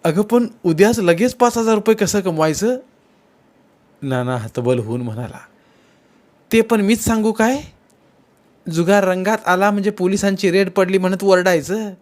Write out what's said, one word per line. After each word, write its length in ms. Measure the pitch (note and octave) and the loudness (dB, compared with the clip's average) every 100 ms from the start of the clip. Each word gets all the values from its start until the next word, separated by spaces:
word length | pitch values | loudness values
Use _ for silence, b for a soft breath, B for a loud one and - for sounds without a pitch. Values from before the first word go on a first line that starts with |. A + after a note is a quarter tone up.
"अगं, 180 | E3+ D#3+ | -2 -2
पण 240 | G#3 A#3+ A#3+ - | 0 0 0 -4
उद्याच 340 | F3 D#3+ G3+ A3+ | -2 2 2 4
लगेच 360 | F3+ E3+ A#3+ | 2 2 0
पाच 240 | - A#3+ A#3 | 2 0 2
हजार 160 | A3+ | 0
रुपये 200 | G#3+ G#3+ | 0 2
कसं 260 | A3 G3 G#3 | 0 0 -2
कमवायचं?" 580 | F#3+ D#3+ D#3 C3+ G#3+ B3+ - _ _ _ _ _ _ _ _ _ _ _ | -2 0 0 0 -2 -4 -8 _ _ _ _ _ _ _ _ _ _ _
नाना 340 | C#3 B2+ B2 B2+ | -4 -4 -2 -6
हतबल 420 | A2 - A#2+ B2+ | -6 -4 0 -2
होऊन 220 | G#2+ A#2+ | -2 -6
म्हणाला, 380 | A#2+ A2 A#2 F#2+ - _ b b b b b b _ _ _ | -6 -8 -12 -14 -20 _ b b b b b b _ _ _
"ते 80 | A3+ | 0
पण 200 | A3+ A3+ | 2 0
मीच 240 | G3 A3+ | 2 0
सांगू 280 | - A3+ G#3+ | 0 0 0
काय? 300 | G#3+ A3+ C#4 - _ _ _ _ _ _ _ _ _ - | 0 -2 -2 -8 _ _ _ _ _ _ _ _ _ -8
जुगार 340 | D#3+ E3+ G3+ | -2 2 2
रंगात 340 | F#3+ F#3 F#3 G#3+ - | 2 0 -2 -2 0
आला 240 | F3+ G3+ | 2 2
म्हणजे 200 | G3+ G3 | 0 -4
पोलिसांची 600 | G#3 F3+ F#3+ G3 G3 G3 | -2 -2 0 -2 0 0
रेड 200 | F3+ G3 | 0 0
पडली 280 | F#3+ F#3 F#3+ | 0 0 0
म्हणत 260 | F#3 F#3 | 0 -2
ओरडायचं. 680 | G3 F#3 F3+ E3+ C#3+ G#3 G#3+ F#3 | 2 4 4 0 -2 -6 -8 -12